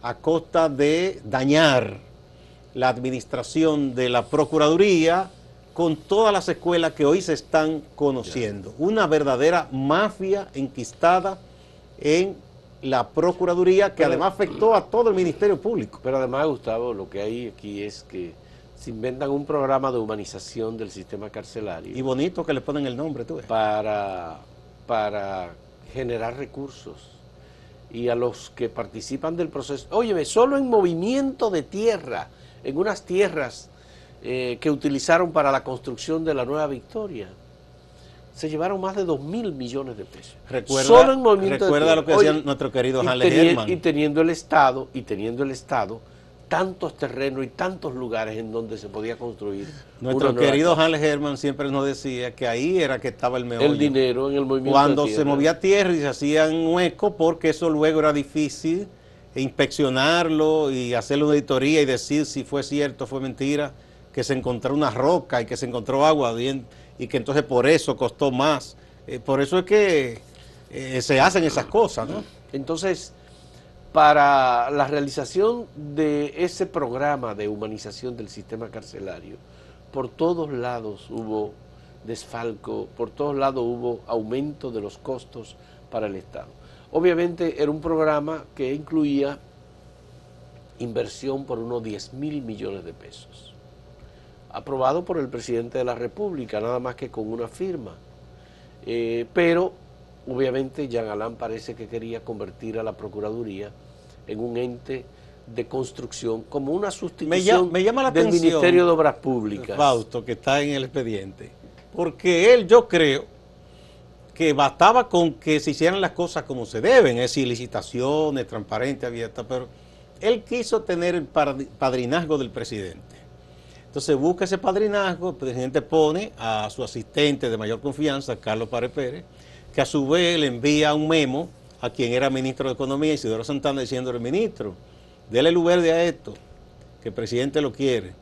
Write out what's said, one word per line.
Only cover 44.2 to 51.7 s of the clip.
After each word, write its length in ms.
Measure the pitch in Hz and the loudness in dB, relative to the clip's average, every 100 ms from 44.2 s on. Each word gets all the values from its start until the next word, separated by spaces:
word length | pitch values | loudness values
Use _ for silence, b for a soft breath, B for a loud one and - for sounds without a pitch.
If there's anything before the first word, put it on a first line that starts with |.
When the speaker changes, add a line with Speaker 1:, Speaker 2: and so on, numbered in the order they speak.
Speaker 2:
el 80 | 165 | 2
Estado, 580 | 160 - 135 135 131 - | 0 2 4 6 4 -6
y 80 | 135 | -10
teniendo 400 | - 98 110 120 | -6 -6 -4 -4
el 80 | 139 | -4
Estado, 500 | 127 - 131 98 113 B B B B - | -6 -4 -2 -2 -8 B B B B -4
tantos 480 | 160 190 180 160 - | -2 -2 -4 -10 -6
terrenos 480 | 135 120 139 131 | -8 -4 -4 -4
y 40 | 131 | -8
tantos 460 | - 185 185 160 | -6 -8 -6 -10
lugares 440 | 127 123 113 110 110 | -8 -6 -4 -4 -8
en 140 | 113 | -8
donde 260 | 113 113 107 | -8 -8 -12
se 100 | 101 | -12
podía 280 | 104 110 113 | -10 -8 -8
construir 500 | 120 107 104 98 101 147 - - | -10 -10 -8 -8 -10 -16 -20 -12
Speaker 1:
Nuestro 280 | 123 131 135 | -4 0 0
Speaker 2:
una 60 | |
nueva 160 | 120 139 | 2 2
Speaker 1:
querido 200 | 139 165 | 4 4
Speaker 2:
casa. 120 | 160 | 4
Speaker 1:
Hanley 180 | 160 156 | 4 2
Herman 320 | 151 147 147 135 | 0 0 -2 -4
siempre 340 | 143 135 139 | -4 -2 -2